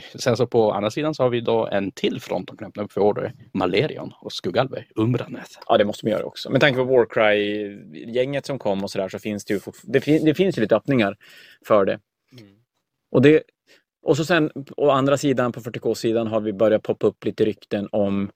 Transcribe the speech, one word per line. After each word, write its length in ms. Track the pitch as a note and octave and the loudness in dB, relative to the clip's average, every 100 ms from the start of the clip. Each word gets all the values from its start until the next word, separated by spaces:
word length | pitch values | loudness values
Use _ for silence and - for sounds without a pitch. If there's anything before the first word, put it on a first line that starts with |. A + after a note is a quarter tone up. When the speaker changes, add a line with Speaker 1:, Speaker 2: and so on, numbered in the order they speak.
| - | -20
Speaker 1:
sen 220 | - C3 A#2 | -6 -2 0
så 100 | A#2 | 2
på 260 | A#2+ A2 | 2 2
andra 180 | G2 G#2 | 0 -2
sidan 240 | D3+ D3+ | -4 -4
så 80 | D3+ | 0
har 80 | B2+ | 0
vi 100 | A#2+ | 0
då 260 | A#2 A2+ A2 | 0 0 0
en 240 | G2+ G2 | -2 -4
till 280 | - G3+ - | -4 -4 -4
front 280 | - F#2 F#2 | -6 -8 -8
de 80 | - | -14
kan 120 | G2+ | -14
öppna 140 | G2+ | -10
upp 100 | G#2 | -8
för 80 | - | 0
Order. 320 | G#2 G2+ G2+ - - | 2 2 -6 -10 -10
Malerion 580 | F#2+ F#2 F#2+ D3+ - - - | -4 0 2 0 -4 -12 -14
och 120 | - | -14
Skuggalver, 540 | - - F3 C3+ - - | -10 -2 -2 -2 -6 -8
Umbraneth. 560 | - A2+ A#2 G#2+ - - - - | -2 0 0 -4 -12 -16 -12 0
Speaker 2:
Ja, 100 | A2+ | 2
det 60 | |
måste 200 | G#2 - A2 | 2 -2 -2
man 40 | |
göra 120 | G2 | -2
också. 260 | - - - | -4 -10 -4
Med 100 | C3 | 2
tanke 180 | D3 B2+ | 2 2
på 60 | |
Warcry-gänget 1600 | B2+ B2+ A2 - G#2+ G#2 G#2 G#2 G#2 G2+ F2+ D2+ A#2 A#2 C3 C#3+ - | 2 2 2 2 2 2 0 -4 -8 -12 -18 -16 -6 -4 -2 -4 -6
som 120 | C3+ | -6
kom 260 | G#2 G2 | -4 -4
och 60 | G2 | -4
sådär, 180 | - F#2+ | -6 -6
så 100 | G2+ | -6
finns 260 | G#2+ G#2 | -6 -6
det 100 | - | -4
ju 60 | G2+ | -4
fortf-, 200 | - - | -6 -14
det 180 | - C3 | -2 0
fin-, 240 | C#3 D#3 | 2 2
det 100 | D#3 | 4
finns 240 | D3 F#3+ C#3+ | 2 2 0
ju 40 | |
lite 140 | G#2+ A2 | 2 2
öppningar 400 | - C3+ G2 G2+ - - - _ - | 2 2 0 -2 -14 -20 -20 _ 2
för 180 | G#2+ | 2
det. 160 | G2 G#2+ _ _ _ B2 | 4 -2 _ _ _ -20
Speaker 1:
Mm. 140 | G#2 G2+ _ _ _ _ _ | -20 _ _ _ _ _ _
Speaker 2:
Och 120 | - | 4
det, 200 | C3 D#3 - _ _ _ _ _ | 6 6 2 _ _ _ _ _
och 140 | - D3+ | -2 0
så 80 | |
sen, 260 | D#3 F3 D3+ - C#3 - | 2 0 0 -4 -12 0
å 140 | D3 | 2
andra 260 | C3+ C#3 C#3 | 4 2 0
sidan, 340 | D3 C3 B2 | 0 0 -2
på 80 | A#2 | -4
fyrtio 200 | A#2 G#2+ | -10 -6
K-sidan 460 | A#2 A2 A#2+ A2+ A2 | -4 -2 -2 -2 -2
har 140 | A2 | -2
vi 120 | G#2+ | -4
börjat 300 | G2 A2 G#2+ | 0 2 2
poppa 240 | - G#2+ G#2+ | 0 -2 -2
upp 180 | - | -2
lite 200 | A2 - | -6 0
rykten 440 | A2 - - G#2 G2 | -2 -2 -6 -6 -4
om... 380 | A2 G2+ G2 G2 | -2 0 -2 -4